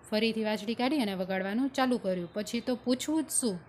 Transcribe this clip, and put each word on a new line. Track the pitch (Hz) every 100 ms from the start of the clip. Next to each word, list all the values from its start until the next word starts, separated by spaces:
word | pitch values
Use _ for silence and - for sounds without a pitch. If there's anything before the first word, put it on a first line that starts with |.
| -
ફરીથી | 214 226 220
વાંસળી | 214 214 208
કાઢી | 226 247 294
અને | 214
વગાડવાનું | 190 185 190 190 214 269
ચાલુ | 269 262 240
કર્યું. | 190 180 170
પછી | 202 208 233
તો | 240
પૂછવું | 247 - 254 - 311
જ | 294
શું? | - 240 180